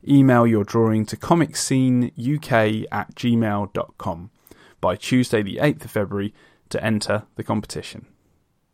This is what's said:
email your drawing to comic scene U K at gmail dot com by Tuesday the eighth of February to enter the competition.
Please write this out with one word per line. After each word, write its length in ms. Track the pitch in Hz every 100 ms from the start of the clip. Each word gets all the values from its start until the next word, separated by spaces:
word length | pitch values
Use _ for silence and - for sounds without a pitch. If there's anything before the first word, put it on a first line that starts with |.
| -
email 380 | 139 135 123 117
your 180 | 110
drawing 400 | 101 117 113 110
to 100 | 104
comic 400 | 110 - 170 156
scene 560 | - - 135 131 123 120
U 240 | - 117 151
K 480 | - 120 107 110 -
at 240 | 110 101 -
gmail 540 | 123 117 110 104 101
dot 240 | - - -
com 320 | 104 82 95 _ _ - _ _
by 160 | 92 90
Tuesday 460 | - 127 123 113
the 160 | 101 -
eighth 260 | 151 -
of 60 | -
February 420 | - 101 101 104 - _ _ _
to 120 | -
enter 420 | 113 107 - 104 -
the 100 | -
competition. 600 | 107 110 - - - - 127 _ _ _ _ _ _